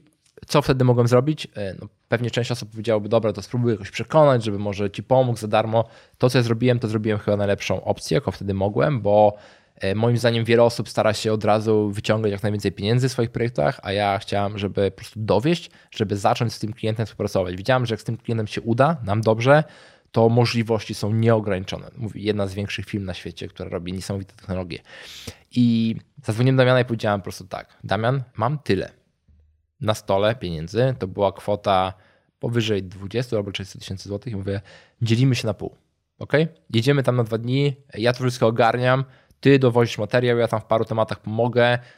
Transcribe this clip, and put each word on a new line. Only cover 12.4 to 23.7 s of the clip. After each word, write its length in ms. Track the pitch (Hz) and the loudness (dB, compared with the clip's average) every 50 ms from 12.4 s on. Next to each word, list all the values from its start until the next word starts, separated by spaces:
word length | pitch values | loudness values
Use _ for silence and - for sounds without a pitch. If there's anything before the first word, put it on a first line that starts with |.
| - | -4
najwięcej 280 | 104 104 104 101 101 | -4 -2 -2 -4 -4
pieniędzy 380 | 87 - 95 104 120 123 127 127 | -4 -2 -2 0 0 2 0 0
w 20 | |
swoich 180 | 123 - 117 110 | -2 -2 -4 -4
projektach, 500 | - 120 117 120 123 - 147 147 135 - - | -2 -4 -4 -2 -2 0 -2 -2 -2 -4 -6
a 80 | 101 | -4
ja 280 | 98 101 104 101 98 101 | -2 0 0 0 0 -2
chciałem, 380 | - - 101 101 101 101 104 | -4 -4 -4 -2 -2 -4 -4
żeby 340 | 104 101 95 98 101 101 95 | -6 -6 -4 -2 0 0 0
po 60 | - | -2
prostu 220 | - - - - 107 | -6 -14 -14 -10 -4
dowieść, 520 | 110 98 90 104 120 156 175 170 - - _ _ _ _ | 0 2 2 2 2 0 -2 -2 -6 -12 _ _ _ _
żeby 260 | - - 113 98 104 | -6 -4 -4 -2 -2
zacząć 360 | 101 101 110 110 - 123 110 - | 0 2 0 2 0 -2 -4 -4
z 60 | - | -6
tym 140 | - 107 107 | -8 -8 -8
klientem 320 | - - 107 110 - 110 | -6 -4 -4 -2 -2 -4
współpracować. 500 | - - - 104 101 - 98 92 90 90 | -6 -6 -6 -6 -2 -2 -2 -2 -2 -6
Widziałem, 300 | 92 95 - 127 127 123 | -4 0 0 0 2 0
że 80 | 113 113 | -2 -4
jak 80 | 104 | -6
z 20 | - | -6
tym 140 | - 117 | -8 -8
klientem 300 | - _ - 117 113 107 | -8 _ -4 -4 -4 -4
się 140 | 101 - 135 | -6 -6 -6
uda, 360 | - 117 113 113 135 151 170 131 110 | -2 0 2 4 4 2 2 0 -2
nam 180 | 92 101 110 | -2 -2 0
dobrze, 420 | 110 113 110 110 117 131 143 151 156 - - - - - _ _ _ _ | 2 2 2 2 4 6 6 6 4 2 -6 -20 -20 -20 _ _ _ _
to 180 | - 113 113 117 | 2 4 4 6
możliwości 640 | 117 120 120 113 - 117 113 110 113 104 - - 107 | 6 4 2 2 2 0 0 0 -2 -2 -2 -6 -8
są 200 | - - 104 110 | -6 -4 -2 0
nieograniczone. 800 | 113 113 117 113 110 104 104 98 92 92 - - 87 - - - | 2 4 4 4 4 2 0 -4 -4 -4 -6 -10 -10 -12 -14 -14
Mówię, 240 | - 117 104 - - | -12 -10 -10 -10 -4
jedna 260 | 98 104 104 104 98 | -2 -2 0 0 -2
z 60 | 95 92 | -4 -4
większych 320 | 101 101 98 - - 98 | -6 -6 -6 -8 -10 -8
firm 200 | - - 104 98 | -6 -6 -6 -6
na 80 | 92 90 | -8 -10
świecie, 340 | - - 87 85 - 95 | -10 -12 -14 -12 -12 -14
która 220 | 98 - - 92 | -14 -12 -12 -10
robi 240 | 92 | -8